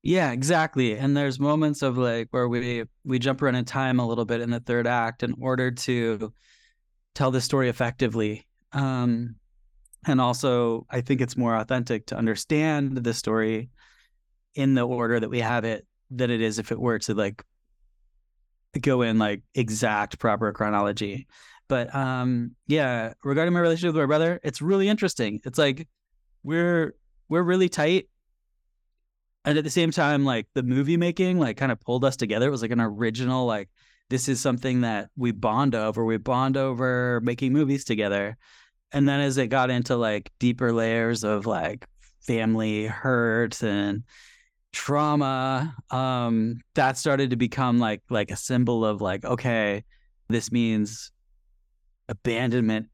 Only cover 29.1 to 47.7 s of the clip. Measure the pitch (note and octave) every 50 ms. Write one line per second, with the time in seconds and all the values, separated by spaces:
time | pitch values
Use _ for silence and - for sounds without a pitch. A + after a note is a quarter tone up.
29.1 | _ _ _ _ _ _ _ D3 D3 D#3 D3+ D#3 - F3+ E3+ D#3+ D3+ - D#3 C#3+
30.1 | D3 C#3 C#3 C3+ B2 A2+ - _ _ C#3 B2+ B2 B2+ C3+ C#3 C#3+ E3+ E3+ F3 F3
31.1 | E3+ F3 F#3+ F3+ F3+ F3+ D3+ A#2+ G#2 - C#3 C3 A#2 G#2+ _ - A#2+ B2+ B2+ C3+
32.1 | B2 - B2 G2+ G#2 G#2+ B2 C#3+ C#3+ B2 A2+ A2 B2 A#2+ A#2 A2 G#2 G#2 A#2+ A2+
33.1 | A2 A#2 C3 B2 B2+ B2+ B2+ A#2+ A2 G#2 G2 _ _ _ _ _ _ _ _ _
34.1 | B2+ B2+ - C#3 C3 A#2 - C#3 B2 A#2+ - C3+ B2+ B2 A#2+ A#2 A2 G2+ G2+ -
35.1 | _ - B2 A#2+ A2 F#2+ G2+ A2 G#2+ B2 C#3+ C#3 A#2 A2+ G#2+ A2 G#2+ A#2 A#2 A2+
36.1 | A2+ G#2+ G#2 - B2+ B2 C3 C3+ C3 C#3 C3+ C3+ B2+ A#2+ C3 B2+ B2 B2 B2 B2
37.1 | A#2+ A#2+ A2+ B2 A#2+ A#2 C3+ C3 C3 D3 D3 C3+ C#3 C3+ - - A#2+ G#2+ G#2+ G2+
38.1 | G2+ G2+ G2+ G#2 A2+ _ _ _ - - - _ _ _ _ _ - C#3+ C#3 C#3
39.1 | C#3 C#3 C#3+ C#3 C3 C#3 C3 A2+ B2+ C3+ B2+ B2+ B2+ B2 B2 - C3 A#2+ A#2 A2
40.1 | G#2 G#2 - - _ _ - B2 A#2+ B2 B2+ A#2+ A#2 A#2 A2+ A2+ A2+ A2+ A2+ A#2
41.1 | A#2 A2 A2 G#2+ G#2+ G#2 G2 A2+ G#2 F2 E2 D#2 G2+ A#2 - _ _ _ _ _
42.1 | _ _ _ - B2 A2+ A2 A2 A2+ A2 A2 G#2+ G#2+ G#2+ G#2+ A2 A2 - - C3+
43.1 | B2+ A#2+ A#2 A#2 A2 A#2 A#2 A2+ - - - A2 G2+ G2+ G2+ G2+ G2+ G#2+ A#2+ _
44.1 | - - - - - _ _ _ _ _ _ _ - - - - C#3+ D3 D3+ D3+
45.1 | D3 D3 C#3+ C3+ C3+ C3 C3 C3 C3+ B2+ C#3 D#3+ C3 - - _ - B2+ C3 C3
46.1 | C3 B2 A#2+ A#2 A#2 A2+ A2 A2+ A#2+ A#2+ - _ _ D#3 C#3+ C3 C3 - - D#3
47.1 | C#3 C3+ C#3 B2+ B2 A#2 B2 A#2 - - C3 B2